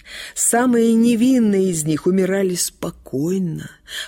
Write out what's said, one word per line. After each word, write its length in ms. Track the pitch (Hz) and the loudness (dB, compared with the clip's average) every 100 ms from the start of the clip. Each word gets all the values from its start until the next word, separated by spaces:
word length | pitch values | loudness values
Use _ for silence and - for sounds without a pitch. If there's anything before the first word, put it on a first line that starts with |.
| - - - | -20 -18 -12
Самые 640 | - - 233 254 233 226 226 | -4 0 2 2 4 4 4
невинные 720 | 233 226 254 262 214 196 190 | 2 2 2 4 4 2 0
из 140 | 165 | -2
них 240 | 151 156 180 | -2 -2 0
умирали 480 | 190 185 196 190 175 | 0 0 0 -2 -2
спокойно, 1120 | - - 175 - - 131 160 190 175 156 - - - - | -6 -6 -10 -10 -10 -6 -2 -2 -4 -6 -12 -18 -16 -14